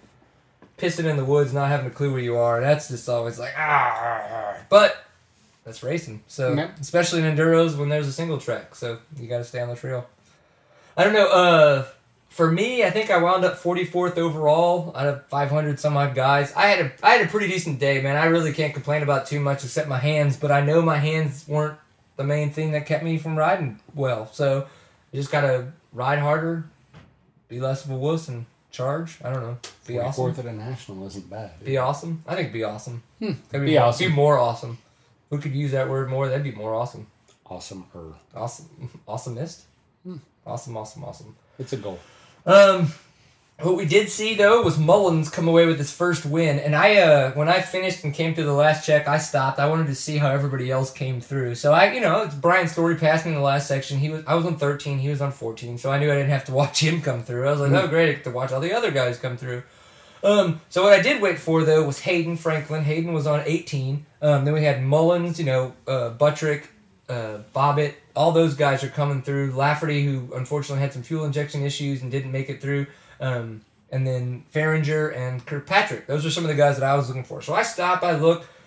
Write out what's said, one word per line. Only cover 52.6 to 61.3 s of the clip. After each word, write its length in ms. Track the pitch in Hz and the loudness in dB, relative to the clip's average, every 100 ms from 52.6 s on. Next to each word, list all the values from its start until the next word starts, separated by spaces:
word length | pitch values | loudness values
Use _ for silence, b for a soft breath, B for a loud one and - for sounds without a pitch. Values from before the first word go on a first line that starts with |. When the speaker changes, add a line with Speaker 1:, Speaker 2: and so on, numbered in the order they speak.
| 165 | 2
Speaker 1:
Story 280 | 170 165 165 | 0 0 2
passed 300 | 156 160 165 | 2 2 0
me 80 | |
in 40 | 151 | -2
the 60 | |
last 240 | 139 139 139 | 0 0 -2
section. 320 | 135 - 143 | -4 -2 -2
He 100 | 151 | -2
was, 140 | 156 156 | -4 -2
I 80 | |
was 120 | 165 170 | 0 0
on 120 | 156 | -2
thirteen, 400 | 143 143 147 139 | -2 -2 -4 -4
he 120 | 135 | -4
was 120 | 143 | -4
on 100 | 139 | -4
fourteen. 460 | 135 117 113 120 120 | -6 -10 -10 -10 -8
So 140 | 135 | -2
I 80 | 139 | 0
knew 100 | 147 | 2
I 40 | 143 | 2
didn't 160 | 139 | 0
have 140 | 139 - | -2 -2
to 80 | |
watch 260 | 131 143 - | -2 0 0
him 220 | 156 165 | 0 0
come 200 | 147 123 | -2 -4
through. 260 | 117 123 139 | -6 -4 -2
I 40 | |
was 80 | 147 | 0
like, 100 | 139 | 2
Speaker 2:
Hmm. 60 | 139 | 2
Speaker 1:
"Oh, 120 | 160 | 4
great, 220 | 165 160 | 2 2
I 40 | |
get 100 | 139 | 0
to 80 | 131 | -6
watch 200 | 123 131 | -6 -4
all 100 | 131 | -4
the 120 | 170 | -2
other 160 | 220 220 | -2 0
guys 280 | 139 123 120 | 0 -2 -4
come 180 | 131 123 | -8 -8
through." 240 | 131 123 - B B B B B | -8 -10 -12 B B B B B
Um, 380 | 196 208 175 160 - | 4 4 4 -2 -4
so 120 | 180 | 2
what 100 | 202 | 8
I 80 | 196 | 8
did 200 | 254 277 | 6 2
wait 160 | 196 | 0